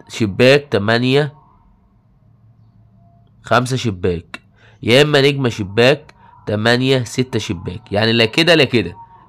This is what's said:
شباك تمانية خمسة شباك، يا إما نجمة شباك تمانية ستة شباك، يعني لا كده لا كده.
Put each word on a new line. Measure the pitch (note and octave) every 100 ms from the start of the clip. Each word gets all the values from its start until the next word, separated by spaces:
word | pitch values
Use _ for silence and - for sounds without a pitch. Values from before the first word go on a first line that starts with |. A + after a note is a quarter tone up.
| -
شباك | - A2 F#2 B2 C#3+ C#3+
تمانية | G#2+ G2+ A#2 B2+ C3+ D3 - _ _ _ _ _ _ _ _ _ _ _ _ _ _ _ _ _ _ _ _
خمسة | - A2+ B2 B2+
شباك، | A#2 F#2 F#2 E2+ - - _ _ _ _
يا | - B2
إما | D3+ D3
نجمة | C#3 C#3 B2+
شباك | G#2+ F#2+ G#2 B2 D3+ - - - - -
تمانية | G#2 A2 B2 C3 C3+
ستة | A#2+ - B2+ A#2
شباك، | - F2+ F2+ F2+ -
يعني | G2+ A2+
لا | A#2
كده | A2+ - E3
لا | D#3+
كده. | C3 A#2+ F2 - - -